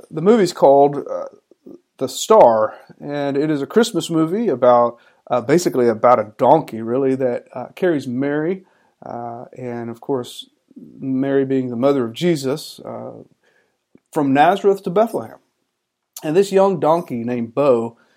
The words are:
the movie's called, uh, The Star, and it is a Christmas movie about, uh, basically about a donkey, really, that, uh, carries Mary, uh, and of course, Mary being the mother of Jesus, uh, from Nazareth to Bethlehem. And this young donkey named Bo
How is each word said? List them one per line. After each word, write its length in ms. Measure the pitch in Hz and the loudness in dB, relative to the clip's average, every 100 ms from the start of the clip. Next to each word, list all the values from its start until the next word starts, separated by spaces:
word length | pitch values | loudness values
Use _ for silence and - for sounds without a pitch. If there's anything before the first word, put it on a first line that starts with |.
| - | -12
the 140 | 156 | -2
movie's 280 | 180 233 180 | 2 4 2
called, 460 | - 156 139 143 143 | 4 4 6 4 0
uh, 280 | - 87 - - _ _ - - _ _ | -8 -10 -10 -16 _ _ -20 -20 _ _
The 120 | 131 | -8
Star, 640 | - - 220 139 110 107 - - - | -6 4 6 8 6 0 -4 -20 -18
and 380 | 151 143 143 139 | -10 -6 -4 -2
it 140 | 156 | -2
is 100 | 147 | -4
a 60 | 135 | 0
Christmas 420 | 214 233 170 147 | 0 0 -2 -4
movie 380 | 160 160 196 233 | -2 -2 -2 -2
about, 500 | 123 123 120 120 - _ _ - | 2 4 4 2 -2 _ _ -6
uh, 120 | 123 | -4
basically 460 | 113 147 135 127 120 | 0 0 0 0 0
about 300 | 107 120 120 | 2 4 4
a 160 | 107 - | 2 0
donkey, 420 | 123 156 127 110 | 2 2 0 -8
really, 320 | 113 123 135 | -6 -2 -2
that, 340 | 131 127 120 - | -2 -4 -6 -10
uh, 140 | 127 120 - | -14 -14 -4
carries 320 | 185 151 123 | -2 -2 -4
Mary, 580 | 120 143 147 156 190 - _ _ _ - | -6 -4 -4 -4 -6 -12 _ _ _ -16
uh, 400 | 120 120 117 - - | -12 -12 -14 -18 -14
and 360 | 123 120 117 | -12 -10 -12
of 100 | 117 | -12
course, 480 | - 135 120 - - _ _ - | -6 -6 -6 -16 -20 _ _ -20
Mary 680 | - 127 135 131 135 139 135 | -20 -12 -6 -4 0 0 0
being 240 | 131 123 | -2 -4
the 60 | 117 | -2
mother 280 | 135 139 | 0 0
of 100 | 117 | -4
Jesus, 680 | 117 175 160 135 156 - - | -4 -2 -2 -4 -8 -10 -18
uh, 420 | - 117 120 113 - _ _ _ _ _ _ _ _ | -16 -14 -16 -18 -20 _ _ _ _ _ _ _ _
from 220 | 165 139 | -4 0
Nazareth 480 | 135 160 196 202 196 | 4 4 2 0 0
to 80 | - | -2
Bethlehem. 480 | 180 226 - 110 - _ _ _ _ _ _ _ - | -2 -2 -4 -10 -16 _ _ _ _ _ _ _ -12
And 120 | 160 165 | 0 0
this 160 | 196 | 2
young 280 | 190 196 175 | 2 2 2
donkey 440 | 151 170 175 123 | 0 -2 -4 -8
named 300 | 113 123 113 | -6 -6 -6
Bo 420 | 143 143 120 113 - _ | 0 2 2 0 -10 _